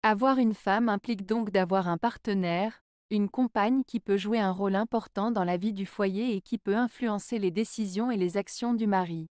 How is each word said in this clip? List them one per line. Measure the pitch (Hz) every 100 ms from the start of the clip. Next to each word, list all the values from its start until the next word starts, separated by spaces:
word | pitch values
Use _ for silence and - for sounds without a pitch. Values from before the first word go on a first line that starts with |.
Avoir | 220 208 262 262
une | 226
femme | 208 - 202 233
implique | 202 - 214 190
donc | 226 214
d'avoir | 196 185 190 175
un | 165
partenaire, | 233 - - 196 175 170 214 - _ _ _
une | 208 202
compagne | - 247 226 208 262
qui | 254 220
peut | - 202
jouer | 196 233
un | 196
rôle | 185 196 196
important | 226 233 - - 214
dans | 214
la | 175 175
vie | 208
du | 196 196
foyer | - 196 190 247
et | 196
qui | - 226
peut | - 208
influencer | 247 - 240 208 - 233
les | 190
décisions | 170 226 - 208 185 247
et | 220
les | 180 196
actions | 202 - 240
du | 233 214
mari. | 196 175 165 160